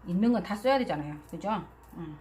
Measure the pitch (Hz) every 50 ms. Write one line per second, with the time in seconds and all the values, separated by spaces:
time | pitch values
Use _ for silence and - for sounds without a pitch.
0 | - 175 175 190 220 233 247 208 175 - 208 208 - 262 269 269 240 - 156 151
1 | 147 147 151 147 - - - 160 165 202 220 190 - - - - - - - 175
2 | 170 156 151 147